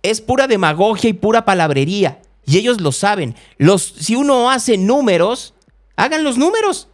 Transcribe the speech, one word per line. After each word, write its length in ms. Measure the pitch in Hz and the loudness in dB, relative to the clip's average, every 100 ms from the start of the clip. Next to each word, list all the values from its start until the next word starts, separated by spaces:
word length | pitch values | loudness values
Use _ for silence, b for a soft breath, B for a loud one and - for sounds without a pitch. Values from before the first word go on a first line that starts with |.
Es 180 | 190 214 | -2 -4
pura 260 | - 254 269 | -2 -2 0
demagogia 600 | 208 170 151 208 220 233 | 0 0 0 0 2 -2
y 60 | |
pura 320 | 208 208 226 214 | 0 0 2 2
palabrería. 720 | 185 160 139 143 202 180 - _ _ | 0 0 0 -2 0 -2 -4 _ _
Y 140 | - 170 | 0 2
ellos 240 | 233 233 | 2 -2
lo 100 | 156 | -2
saben. 420 | - 202 202 131 113 b b | -2 -2 -2 -6 -10 b b
Los, 260 | 147 233 | 2 2
si 320 | - - 156 | -2 -8 -4
uno 360 | 233 285 262 240 | -2 2 2 2
hace 260 | 262 254 202 | 0 0 0
números, 800 | 190 269 247 170 185 254 - _ _ _ _ - | 2 2 2 2 0 -2 -12 _ _ _ _ -4
hagan 260 | 254 311 | -2 0
los 140 | 302 247 | -2 0
números. 520 | 311 440 415 - - | 0 0 -2 -4 -12